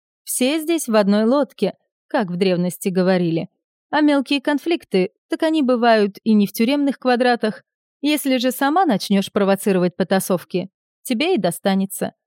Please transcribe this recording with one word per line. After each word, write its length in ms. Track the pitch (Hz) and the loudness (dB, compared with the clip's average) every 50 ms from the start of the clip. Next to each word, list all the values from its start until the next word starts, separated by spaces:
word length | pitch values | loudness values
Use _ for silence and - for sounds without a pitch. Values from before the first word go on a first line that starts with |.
| _ _ _ _ _ - - | _ _ _ _ _ -10 -4
Все 280 | - 254 254 302 330 | -2 0 0 0 -2
здесь 260 | 311 311 339 320 - | -2 -2 -4 -4 -2
в 80 | - 214 | 0 2
одной 300 | 214 208 196 202 208 220 | 2 2 4 2 2 2
лодке, 500 | 226 262 294 269 - - - 311 - - - _ _ _ _ _ | 2 2 2 0 -2 -4 -4 -4 -4 -4 -8 _ _ _ _ _
как 240 | _ - 285 214 170 | _ -4 -4 -2 -2
в 60 | 175 | -4
древности 520 | 175 196 185 180 175 175 180 - - - 202 | -2 0 0 0 0 -2 -4 -4 -6 -6 -4
говорили. 600 | 175 190 180 185 190 180 175 170 160 165 - - _ _ _ _ _ _ _ _ | -2 0 0 2 2 0 0 0 -2 -4 -6 -8 _ _ _ _ _ _ _ _
А 100 | - 294 | -2 2
мелкие 400 | 311 294 294 277 254 - 294 277 | 2 2 2 2 0 0 -2 -2
конфликты, 680 | - 302 294 277 - 330 349 - - _ - 190 180 - - _ _ _ | 0 -2 -4 -2 -2 -2 -4 -4 -4 _ -2 0 0 -2 -4 _ _ _
так 140 | 330 - 339 | -6 -2 -2
они 180 | 311 320 320 | 0 0 0
бывают 580 | 277 240 254 233 233 240 226 220 208 202 196 - _ | 2 0 0 2 4 4 4 4 2 0 -2 -6 _
и 120 | 220 220 | 2 2
не 120 | 208 202 | 2 2
в 60 | 196 - | 0 0
тюремных 480 | - 226 240 285 294 285 277 247 - | -2 0 0 2 0 0 -2 -2 -2
квадратах. 640 | - 254 247 233 254 247 240 - - 214 208 - - _ _ _ _ _ _ _ | 0 0 0 2 2 2 2 0 -2 -4 -6 -6 -16 _ _ _ _ _ _ _
Если 360 | - 285 302 - - 277 262 | -2 -2 -2 0 0 -2 -2
же 160 | 254 226 254 247 | 0 0 -2 -2
сама 340 | - 277 277 302 359 392 | 0 -2 0 2 2 2
начнешь 460 | 320 214 180 - - 202 196 196 - - | 2 0 0 0 0 0 0 0 -2 -2
провоцировать 640 | 208 202 196 196 190 - 220 190 180 175 180 - | -2 0 2 0 0 0 0 0 2 0 -2 -2
потасовки, 760 | - 196 - 190 190 - - 196 170 - - - 180 190 190 - _ _ _ _ _ _ | -4 -4 -2 -2 -2 0 -2 -4 -4 -4 -6 -6 -6 -6 -6 -12 _ _ _ _ _ _
тебе 320 | - 254 220 294 349 381 | -6 -4 -2 0 0 0
и 20 | |
достанется. 800 | 240 185 175 170 - - 202 190 190 190 190 - - - - - _ _ | 0 0 -2 -4 -2 -2 0 0 0 -2 -4 -6 -8 -8 -8 -8 _ _